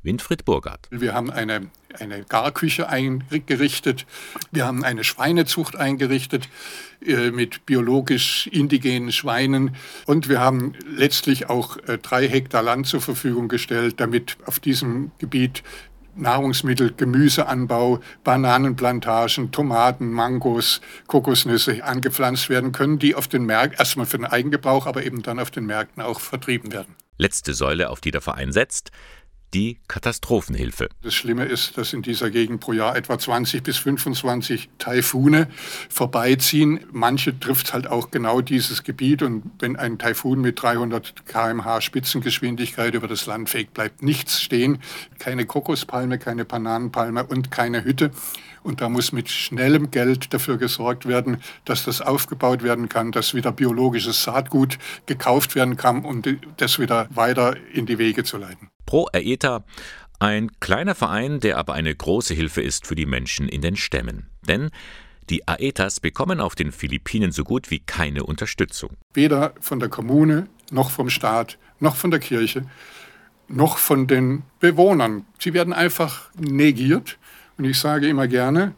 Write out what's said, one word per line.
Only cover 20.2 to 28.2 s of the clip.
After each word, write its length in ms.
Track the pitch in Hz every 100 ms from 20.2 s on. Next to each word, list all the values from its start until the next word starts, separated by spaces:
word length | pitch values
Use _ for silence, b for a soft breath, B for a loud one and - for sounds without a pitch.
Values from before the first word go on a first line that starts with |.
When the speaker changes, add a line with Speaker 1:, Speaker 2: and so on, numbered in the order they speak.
| 120 127 127 117 123 - B B -
Speaker 2:
Kokosnüsse 760 | 143 127 - - 117 - 113
angepflanzt 680 | 143 127 131 131 127 131 -
werden 220 | 127 127
können, 260 | 127 139 151
die 160 | 139
auf 140 | 139 -
den 180 | 135
Märk-, 320 | 117 110 147 -
erstmal 280 | 127 135
für 120 | 120 123
den 100 | 120
Eigengebrauch, 580 | 120 139 143 131 135
aber 180 | 139 131
eben 180 | 147 123
dann 160 | 117 117
auf 140 | 120
den 140 | -
Märkten 360 | 107 107 107 -
auch 200 | 113 113
vertrieben 500 | - 127 131 120 107
werden. 240 | 107 - - _ -
Speaker 1:
Letzte 360 | 92 - -
Säule, 360 | 69 69 80 76
auf 100 | 60
die 120 | 78
der 100 | 69